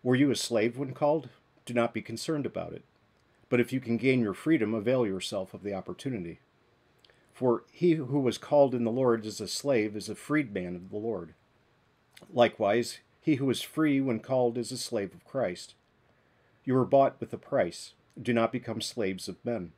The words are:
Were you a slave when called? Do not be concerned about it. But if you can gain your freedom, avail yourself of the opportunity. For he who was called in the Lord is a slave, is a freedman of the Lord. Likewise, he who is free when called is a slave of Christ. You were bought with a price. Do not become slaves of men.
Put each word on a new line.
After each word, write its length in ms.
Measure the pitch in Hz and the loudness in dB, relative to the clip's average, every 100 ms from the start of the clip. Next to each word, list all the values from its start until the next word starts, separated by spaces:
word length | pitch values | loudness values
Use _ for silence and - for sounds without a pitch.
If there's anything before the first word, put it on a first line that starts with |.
Were 140 | 123 127 | 2 4
you 140 | 143 | 4
a 60 | 113 | 2
slave 420 | - 117 113 120 | 0 0 0 -2
when 160 | 139 | -8
called? 340 | 123 147 160 127 _ _ _ - | -2 0 0 -4 _ _ _ -4
Do 80 | |
not 180 | 120 117 | 0 0
be 100 | 110 | -2
concerned 440 | - 113 - 156 127 | -8 -10 -4 -4 -2
about 260 | - 85 | -6 -8
it. 100 | 85 _ _ _ _ _ _ _ | -12 _ _ _ _ _ _ _
But 100 | 123 | 0
if 140 | 117 | 2
you 40 | 131 | -2
can 200 | 113 117 | -2 0
gain 240 | 127 131 | 2 2
your 120 | 110 | 2
freedom, 380 | 92 - 156 107 | -2 0 2 2
avail 340 | 113 104 131 113 | 0 0 2 0
yourself 460 | 95 - 104 95 | -2 -4 -6 -6
of 100 | 87 | -8
the 120 | 98 | -6
opportunity. 640 | 95 95 120 139 120 85 82 _ _ _ _ _ _ _ _ _ | -6 -8 -10 -6 -6 -8 -12 _ _ _ _ _ _ _ _ _
For 300 | - 127 117 - | -2 2 2 -2
he 220 | - 175 | -2 2
who 260 | 160 131 143 | 2 0 0
was 180 | 131 104 | 0 -2
called 360 | - 147 139 123 | 2 6 6 4
in 80 | |
the 80 | 117 | 0
Lord 340 | 120 131 113 107 | 2 2 2 -2
is 140 | 104 | -8
a 80 | 98 | -8
slave, 480 | - 143 127 107 104 | -6 0 2 0 -4
is 120 | 95 | -10
a 60 | |
freedman 600 | 107 - 151 135 98 90 90 | -12 -2 -2 -2 -6 -6 -10
of 140 | 92 | -10
the 60 | 104 | -8
Lord. 380 | 113 104 82 - _ _ _ _ _ _ _ - - | -6 -6 -8 -18 _ _ _ _ _ _ _ -20 -8
Likewise, 680 | - 117 - 104 113 117 - _ _ | 4 4 4 2 2 0 -8 _ _
he 140 | - | -2
who 160 | 139 135 | 0 2
is 100 | 117 | 0
free 400 | - - 156 139 | -2 0 2 4
when 200 | 135 113 | 2 -2
called 360 | - 131 123 117 | 0 2 2 0
is 140 | 117 | -6
a 80 | 123 | -8
slave 340 | - 113 98 | -4 -4 -4
of 120 | - | -8
Christ. 500 | _ 135 107 90 - _ _ _ _ _ _ _ _ _ | _ -4 -4 -4 -14 _ _ _ _ _ _ _ _ _
You 100 | - | 0
were 100 | 127 | 2
bought 320 | 117 139 135 - | 4 6 4 2
with 140 | 113 | -12
a 60 | 117 | -12
price. 560 | - 135 87 - - _ _ - | -4 -2 0 -4 -18 _ _ -10
Do 120 | 113 | 0
not 200 | 117 113 | 2 2
become 280 | 127 123 110 | -2 -6 -8
slaves 480 | - - 98 95 - | -8 -4 -4 -4 -8
of 160 | 90 | -8
men. 280 | 123 117 85 | -6 -6 -8